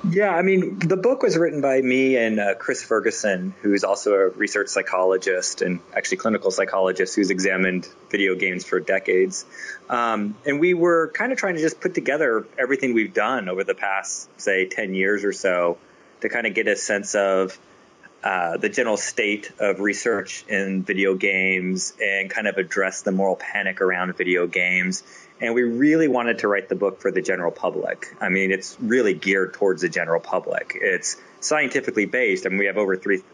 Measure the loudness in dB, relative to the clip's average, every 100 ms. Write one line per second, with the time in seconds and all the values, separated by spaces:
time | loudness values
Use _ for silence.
0 | 2 2 2 2 4 2 2 -2 0 2
1 | 2 2 2 2 0 2 2 2 2 2
2 | 4 4 2 2 0 -2 -4 -6 0 0
3 | 0 -2 -2 -2 -4 -4 0 2 2 0
4 | 2 4 4 2 -2 -2 -2 -4 -2 0
5 | 2 2 0 -2 -2 -4 -2 -4 -4 -6
6 | -4 -2 0 0 0 0 0 2 0 0
7 | 0 2 2 2 2 2 0 0 -6 -20
8 | -6 0 0 0 -2 -4 -2 -2 0 -2
9 | 2 2 2 0 -12 -16 -14 -16 -6 -2
10 | 0 0 -2 -4 -4 2 2 4 4 4
11 | 2 -2 -4 -2 -2 0 -2 -2 -4 -2
12 | -2 0 2 0 -2 -4 0 0 2 2
13 | 2 0 0 0 -2 -4 -2 -2 -2 -4
14 | -4 -12 -14 -6 0 2 0 -2 -4 0
15 | 2 2 0 -2 0 2 2 -2 -8 -20
16 | -20 _ -6 -2 -2 0 0 0 0 -2
17 | 0 0 2 2 0 -4 -20 -20 -20 _
18 | -20 _ -4 -2 -2 -2 -2 0 0 0
19 | -2 -2 0 -2 -6 -2 -2 0 -2 0
20 | -2 -2 -4 -12 -4 -2 -2 -2 -2 0
21 | 2 2 0 0 0 0 0 -4 -4 -4
22 | -2 -2 -4 -4 -2 -2 -2 0 -2 -2
23 | -2 0 0 0 -4 -4 -4 0 0 0
24 | -4 -2 0 2 0 0 0 0 0 -4
25 | -10 -20 -20 -8 -2 0 0 4 4 6
26 | 4 2 0 0 2 0 0 0 0 0
27 | -2 0 0 0 -2 -2 -4 -4 -6 -6
28 | -10 -6 -2 0 0 -2 -4 -8 0 2
29 | 2 0 0 0 0 0 0 2 -2 -2
30 | 0 -2 0 -4 -2 -6 -6 -4 -2 -2
31 | -4 -10 -16 -10 -2 0 0 -2 -2 -2
32 | 0 0 0 0 -2 0 0 0 0 0
33 | 0 -2 -2